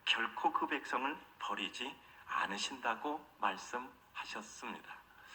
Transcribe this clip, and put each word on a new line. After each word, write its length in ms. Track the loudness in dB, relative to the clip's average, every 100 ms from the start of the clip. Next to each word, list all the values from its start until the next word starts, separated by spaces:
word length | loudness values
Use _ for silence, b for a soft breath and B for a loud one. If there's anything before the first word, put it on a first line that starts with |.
| 4
결코 480 | 4 4 4 4
그 140 | 4 2
백성을 500 | 0 2 0 2 -2 -8 -6
버리지 540 | -2 -2 -2 -2 -6 -6 B B B
않으신다고 960 | 2 2 2 -2 0 2 2 2 -2 -4 2
말씀하셨습니다. 1500 | 2 2 -2 -4 -6 -14 -12 -8 -6 -6 -8 -8 -8 -8 -10 -14 -16 B B